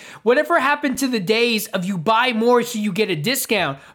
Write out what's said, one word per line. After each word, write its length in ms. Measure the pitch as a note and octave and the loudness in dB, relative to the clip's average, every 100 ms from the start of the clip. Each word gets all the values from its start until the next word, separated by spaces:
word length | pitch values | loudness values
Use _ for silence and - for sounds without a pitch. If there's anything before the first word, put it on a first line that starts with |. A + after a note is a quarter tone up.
| - - | -20 -4
Whatever 340 | G#3+ C4+ D4+ E4+ | 2 2 2 2
happened 380 | C4+ C#4+ C#4+ A3+ | 2 0 -2 -2
to 80 | C4+ | -2
the 120 | A#3+ | -2
days 480 | F3 A3 A#3+ A3 - | 0 2 2 0 -2
of 160 | F#3+ | -6
you 120 | F3+ F#3+ | -4 -4
buy 340 | D#3 A3 B3+ | 0 2 2
more 300 | A3 A#3 A#3+ | 2 2 2
so 140 | A#3 G#3+ | 2 -4
you 120 | G#3 | -4
get 160 | F3+ G#3 | -2 -2
a 60 | E3 | -2
discount? 640 | E3+ C4+ - G#3+ D#3 C#3+ - | -2 -2 -2 -2 -2 -6 -14